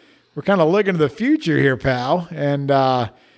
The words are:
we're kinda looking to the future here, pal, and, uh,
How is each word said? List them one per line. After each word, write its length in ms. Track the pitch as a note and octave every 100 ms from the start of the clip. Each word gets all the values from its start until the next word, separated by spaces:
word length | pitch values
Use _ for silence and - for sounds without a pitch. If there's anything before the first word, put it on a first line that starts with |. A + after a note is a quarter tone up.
| _ _ _ D3+
we're 80 |
kinda 220 | F3 G3 D#3+
looking 260 | G3 G3
to 60 | F3
the 100 | D3
future 480 | - B3 D#4 E3+ C#3+
here, 200 | C#3 B2+
pal, 500 | C3+ B2 B2+ F3 E3+
and, 380 | D#3 C#3+ C#3+ C#3
uh, 400 | C3+ C3 B2+ A2+ - _